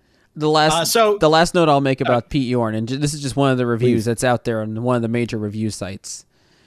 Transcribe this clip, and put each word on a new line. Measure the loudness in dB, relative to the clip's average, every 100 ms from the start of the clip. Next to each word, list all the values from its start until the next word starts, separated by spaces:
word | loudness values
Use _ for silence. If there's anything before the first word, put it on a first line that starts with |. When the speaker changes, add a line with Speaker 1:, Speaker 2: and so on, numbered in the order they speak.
| _ _ _ -4
Speaker 1:
The | 0
last, | 2 2
Speaker 2:
Uh, | 2
so | 0 2 2 4
Speaker 1:
the | 4
last | 4 4
note | 2 4
I'll | 4
make | 2 0
about | 0 0
Speaker 2:
uh, | 0
Speaker 1:
Pete | -4 0
Yorn, | 0 0 -2
and | -4
ju-, | -4
this | -4
is | -4
just | -6 0
one | 2
of | 2
the | 0
reviews | 0 0 0
Speaker 3:
Please. |
Speaker 1:
that's | 0 -2
out | 0 0
there | -2 -4
on | -4 -4
one | -2
of | 0
the | 0
major | -2 -2 -4
review | -6 -4 -4
sites, | -6 -10 -12 -14 -18 -20 _ _ _